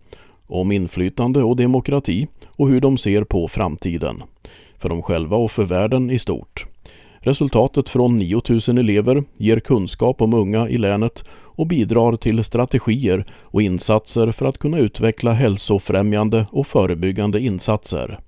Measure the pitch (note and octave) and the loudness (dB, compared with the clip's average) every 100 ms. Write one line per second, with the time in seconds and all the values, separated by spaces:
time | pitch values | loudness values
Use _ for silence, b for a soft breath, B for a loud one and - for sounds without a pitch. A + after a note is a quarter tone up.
0 | B B B B - F2+ F#2 G2+ F2 F2+ | B B B B -8 -4 0 0 -2 -2
1 | F#2 - A#2+ C#3 A#2 B2 B2 B2+ - C#3 | -4 0 0 2 2 2 2 2 0 -2
2 | A2+ F2+ D#3 b b - C#3 B2+ C3+ C3 | 0 -2 -4 b b -2 2 4 4 2
3 | G#2 G2+ G#2 G2 E2 - F#2 D#2 F#2+ E2 | 2 0 2 -2 -2 -2 -4 -4 -4 -4
4 | D2+ G#1 - _ B B B B - E2+ | -4 -8 -14 _ B B B B -6 -4
5 | F2+ E2 D#2+ G#2+ A2+ - F#2+ F#2 G#2+ B2+ | -2 -4 0 0 0 -2 -2 0 0 0
6 | B2+ B2+ - C#2 - - - - B B | 0 -2 -2 -6 -8 -16 -16 -18 B B
7 | B B C3 C#3 C#3 A2+ C3 - - B2 | B B -2 0 2 2 2 0 -2 0
8 | B2 A#2 F2 A2+ - A#2 B2 A#2+ A2+ G#2 | 2 2 0 -2 0 0 2 2 2 2
9 | A#2+ C#3 C#3 - G2+ A2 - A#2 F#2 - | 2 0 -2 -2 0 2 2 0 0 -2
10 | A#2 - A2+ A#2 G2 A2 A#2 A#2+ G2 G2+ | -2 2 2 2 2 0 -2 0 0 0
11 | A#2 - - - - - D#3+ D#3+ G2+ A#2 | -2 -6 -16 -20 -14 -6 -2 0 2 2
12 | A#2 A#2 A#2 A2+ A2 A#2 B2+ B2+ - A#2+ | 2 2 0 0 0 -2 0 0 0 0
13 | A2+ F#2+ - B B G#2 G2+ F2+ - G#2+ | 0 0 -4 B B 0 0 0 2 0
14 | - A#2 A2+ - C3+ - D3 E3 G#2+ - | 0 0 0 0 -4 -2 -2 0 0 0
15 | A2+ - A#2 A2+ A#2+ G2 - G2+ - F#2+ | -2 0 0 2 2 0 0 0 2 0
16 | G#2 G#2 G#2+ A2+ A2 C#3 C#3 B2+ F#2 E2 | 2 0 2 0 0 -4 0 2 2 0
17 | F#2 G2 G#2 G#2 B2 F#2 - G#2+ - D#2+ | -2 0 -2 0 -2 -2 -2 -2 -4 -6
18 | B1+ - | -6 -10